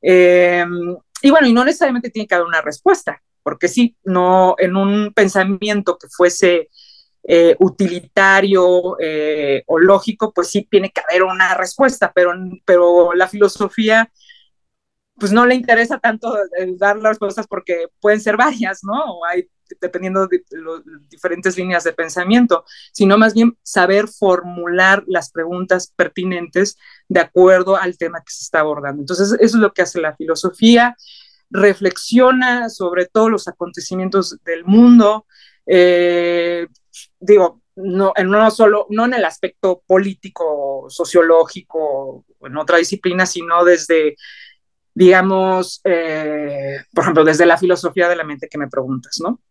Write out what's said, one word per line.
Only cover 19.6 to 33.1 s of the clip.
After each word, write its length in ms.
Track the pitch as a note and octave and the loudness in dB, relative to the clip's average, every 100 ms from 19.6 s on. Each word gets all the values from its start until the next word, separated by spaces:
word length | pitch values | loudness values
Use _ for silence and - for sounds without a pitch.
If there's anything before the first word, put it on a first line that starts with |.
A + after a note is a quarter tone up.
| _ - | _ -12
dependiendo 460 | F3+ F3+ F#3 F#3+ F#3+ | -10 -8 -6 -4 -2
de 160 | F3+ _ | -4 _
las 580 | E3 D#3+ E3 - D#3 D3 | -18 -14 -16 -16 -20 _
diferentes 480 | _ F3+ E3+ F#3+ F#3 | _ -8 -4 -6 -6
líneas 280 | F#3 F3 | -4 -4
de 80 | E3+ | -4
pensamiento, 720 | - E3 E3+ F3+ A3+ A#3+ F3+ _ - - | -6 -8 -6 0 2 2 0 _ -20 -20
sino 240 | - G3 G#3 | -2 2 4
más 160 | A3 | 4
bien 240 | G#3+ A#3 A#3 | 4 0 0
saber 440 | - - F3+ G3 G#3 | -8 -2 0 0 -2
formular 960 | - G3+ F3+ F3+ F3 E3+ F3 F#3 G3 G3 | -2 0 0 -4 -10 -6 0 2 2 0
las 240 | F3+ E3 | -6 -6
preguntas 640 | - E3 F3+ F#3 F#3 - _ | -10 -8 -8 -2 -4 -4 _
pertinentes 800 | D#3 - F3+ F3+ E3+ F3 G3 - _ _ _ | -4 -4 -6 -6 -6 -4 -4 -6 _ _ _
de 120 | F#3 | -2
acuerdo 560 | E3 - F3+ F#3 F#3 F#3+ | 0 4 6 6 2 -2
al 200 | F#3 F3 | -2 -6
tema 220 | E3 E3+ | -10 -10
que 140 | _ | _
se 100 | - | -18
está 180 | - E3 | -6 -4
abordando. 400 | D3+ D3 C#3+ C#3+ | -2 -4 -8 -10
Entonces, 280 | C#3 F3 G3+ | -8 -4 -2
eso 240 | A3+ A3+ A3+ | 2 2 2
es 60 | |
lo 100 | G#3 | 0
que 100 | - | 0
hace 180 | F3 F3+ | -4 -4
la 140 | D#3+ D3+ | -8 -8
filosofía, 800 | D#3+ D#3+ F#3 - A3 A#3 A#3+ A#3+ - - _ _ _ | -6 -4 -4 0 4 4 4 -2 -20 -20 _ _ _
reflexiona 1160 | G3+ G3+ F#3+ G3 - - A#3 B3+ B3+ B3+ B3 A3+ | 0 0 2 -4 -4 -2 2 4 2 0 -4 -6
sobre 380 | - F3+ F3 | -6 -6 -4
todos 240 | F3+ | -2